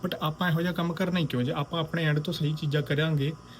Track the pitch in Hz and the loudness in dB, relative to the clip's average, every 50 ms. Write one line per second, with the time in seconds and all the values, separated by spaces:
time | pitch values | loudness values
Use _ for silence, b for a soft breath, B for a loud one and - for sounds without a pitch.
0 | - 180 170 - 160 156 151 - 180 175 156 165 170 180 165 - 170 170 165 - | -4 -4 -4 -2 -4 -4 -2 0 2 2 2 2 2 0 0 0 0 -2 0 0
1 | 190 180 175 180 165 135 - 123 123 135 170 156 139 - - 170 156 156 - 170 | 0 0 2 0 0 2 0 0 0 0 0 -2 -2 -2 -2 -2 -2 -2 -2 0
2 | 165 156 147 151 151 - 165 - 160 147 156 - 160 147 139 147 147 - 147 143 | 2 2 2 2 0 -2 -2 0 0 0 0 0 -2 0 0 0 0 0 0 2
3 | 156 160 156 143 135 147 160 - B B B | 2 2 2 2 2 0 -2 -6 B B B